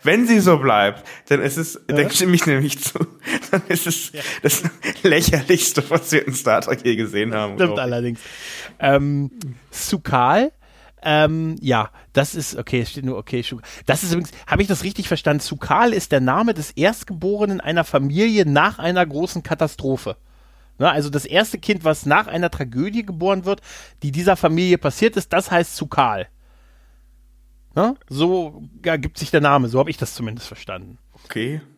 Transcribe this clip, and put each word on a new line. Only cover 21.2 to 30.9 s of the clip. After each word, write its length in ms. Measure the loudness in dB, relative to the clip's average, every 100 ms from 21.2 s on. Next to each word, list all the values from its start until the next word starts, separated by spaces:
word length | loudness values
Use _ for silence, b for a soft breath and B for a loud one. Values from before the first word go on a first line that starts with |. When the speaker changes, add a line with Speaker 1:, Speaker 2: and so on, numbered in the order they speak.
Speaker 2:
erste 340 | -2 0 0 -4
Kind, 240 | -4 0
was 220 | 0 0 2
nach 220 | 2 2
einer 240 | -2 -4
Tragödie 520 | -4 -6 -4 -4 -4
geboren 400 | -6 -4 0 0
wird, 180 | -2 -6 B B B B
die 80 | -6
dieser 240 | 0 2 4
Familie 420 | 4 2 4 2
passiert 380 | 2 2 2 2
ist, 160 | -2
das 180 | -2 2
heißt 240 | 0 0
Sukal. 540 | -4 -4 2 2 2 -6 _ _ _ _ _ _ _ _ _ _ _ _ _ _
Ne? 220 | 0 0 -2 _
So 540 | -2 0 0 -2 -10 -20 -8
ergibt 340 | -2 -2 -4 -8
sich 140 | 0
der 80 | 2
Name, 260 | 6 4 4
so 140 | 0
habe 100 | 0
ich 60 | -2
das 180 | -8
zumindest 320 | -6 -10 -10 -14
verstanden. 520 | -16 -12 -12 -14